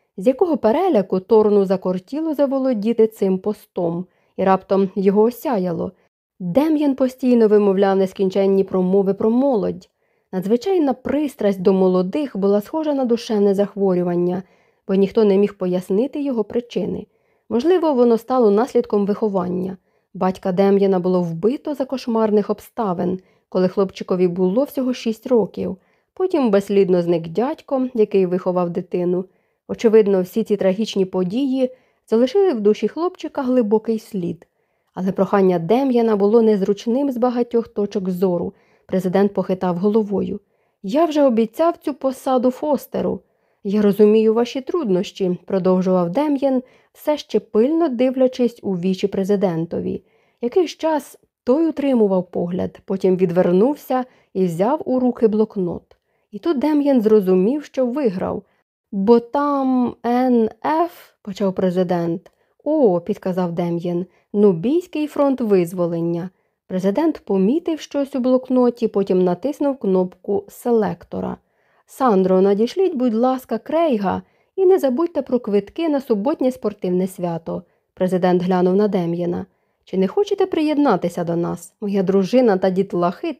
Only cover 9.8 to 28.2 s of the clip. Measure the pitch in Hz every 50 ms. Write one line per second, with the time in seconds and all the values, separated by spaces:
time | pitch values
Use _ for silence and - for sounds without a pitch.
9.8 | - _ _ _ _ _ _ _ _ _ - 185 175 190 233 247 - 392 392 359
10.8 | 302 269 247 - - - 254 294 311 262 - - 214 202 196 190 180 208 190 185
11.8 | 190 185 185 180 185 185 202 302 294 254 - 196 190 196 202 208 202 - - 320
12.8 | 311 302 285 269 262 226 233 220 - - 220 208 202 202 196 196 202 196 - 196
13.8 | 196 190 180 180 175 180 175 175 175 180 180 185 185 _ _ _ _ _ _ _
14.8 | _ - 190 190 196 196 - 233 220 202 196 196 202 196 - - 185 185 180 185
15.8 | 185 - 190 202 254 285 - 302 277 277 247 226 208 - - 240 240 - - 190
16.8 | - - 175 - - - _ _ _ _ _ _ _ - 214 240 254 330 370 349
17.8 | 330 311 285 240 247 240 233 220 - - 254 262 240 208 202 208 233 - - 240
18.8 | 233 - - 208 202 190 202 - 226 214 196 185 180 180 180 180 185 190 185 -
19.8 | _ _ _ _ _ _ - 180 185 185 185 - - 196 180 190 196 196 202 196
20.8 | 196 196 190 180 175 180 185 180 175 165 165 165 - 220 277 302 - 311 294 -
21.8 | 262 262 269 247 - 254 226 226 220 214 208 208 202 - 208 - - - _ -
22.8 | 226 190 175 175 180 180 180 185 - _ _ _ _ _ - 185 185 180 - 208
23.8 | 196 190 - - 214 - 196 180 185 175 175 185 185 185 190 247 285 285 - 277
24.8 | 254 254 240 - - 233 220 - - 262 254 226 185 - - 190 190 185 185 -
25.8 | _ _ _ _ _ _ _ - 370 370 370 302 262 226 196 202 196 - 202 196
26.8 | 196 180 180 175 170 170 175 165 165 165 165 208 233 285 320 - - - 277 262
27.8 | 254 254 - 226 214 208 - 196